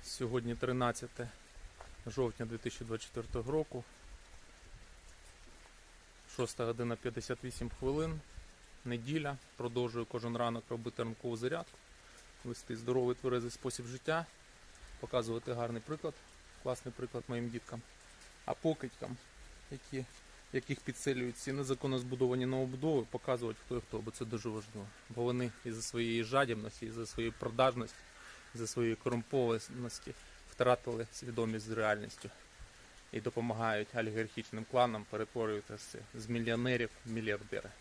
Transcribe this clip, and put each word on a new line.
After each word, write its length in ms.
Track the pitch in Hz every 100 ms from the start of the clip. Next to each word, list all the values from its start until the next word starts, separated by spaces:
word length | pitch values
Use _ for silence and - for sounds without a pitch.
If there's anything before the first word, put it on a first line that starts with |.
| -
Сьогодні 440 | - 123 123 117 117
тринадцяте 720 | 123 127 123 117 120 - 120 - - - - - - - -
жовтня 380 | 110 120 - 113
дві 120 | 113
тисячі 280 | 120 - 117
двадцять 220 | 113 -
четвертого 440 | - 117 123 117
року. 320 | 156 151 127 - - - - - - - - - - - - - - - - - - - - - - - - - -
Шоста 300 | 120 - 117
година 300 | 117 120 117
п'ятдесят 480 | 127 117 - 127
вісім 280 | 127 - 120 -
хвилин. 400 | 131 147 160 160 - - - - - - 123
Неділя. 520 | 120 120 156 143 139 - -
Продовжую 500 | 120 120 123 117 113
кожен 320 | 120 117 117
ранок 260 | 120 117 -
робити 340 | 117 117 -
ранкову 340 | 117 110 123 113
зарядку, 400 | 123 165 - - - - - - - -
вести 320 | 123 117 - 113
здоровий 400 | 117 127 123 123
тверезий 360 | 131 120 117
спосіб 340 | - 131 - 120
життя, 380 | 127 - 160 165 - - - - - - -
показувати 540 | 113 127 113 113 -
гарний 280 | 120 117 117
приклад, 320 | 123 151 160 - - - - -
класний 300 | 135 123 127 -
приклад 260 | 123 123 -
моїм 220 | 120 120
діткам. 320 | 113 - 117 - - - - - - -
А 80 |
покидькам, 640 | - 165 151 131 - - 127 - - - - -
які, 340 | 135 - 135 123 - - - -
яких 260 | 135 - 139
підселюють 580 | - 120 - 127 123 117
ці 140 | -
незаконно 480 | 139 135 127 139 131
збудовані 460 | 123 127 127 127 127
новобудови, 600 | 131 131 127 151 147 110
показувати, 480 | 127 - 123 120 107 -
хто 100 | 123
є 60 | -
хто, 120 | -
бо 120 | 107
це 140 | - 117
дуже 240 | 113 113
важливо. 380 | 110 104 110 98 - -
Бо 140 | 120
вони 280 | 120 123 123 - 120
із-за 160 | 113
своєї 420 | - 120 117 117
жадібності, 600 | 110 135 135 110 107 - 113
із-за 200 | 113 113
своєї 280 | - 117 110
продажності, 580 | 120 113 131 123 113 - - - - - - 117
із-за 120 | 113
своєї 280 | - 117 113
корумпованості 1160 | 135 120 113 139 120 113 - 127 120 - - - - - -
втратили 560 | - 123 123 - 117 113
свідомість 520 | - 127 117 113 110 107
з 60 |
реальністю 580 | 113 107 107 107 - - - - - - - - - -
і 100 | 113
допомагають 680 | 113 120 117 110 113 107 107 120
олігархічним 720 | 113 110 110 - - 110 113
кланам 340 | 127 123 110 101
перетворюватися 880 | 107 110 123 110 104 - 107 - - 107 113
з 140 | 110
мільйонерів 600 | 117 113 117 123 123 117 - 117
в 60 |
мільярдери. 580 | 113 110 104 104 104 107 -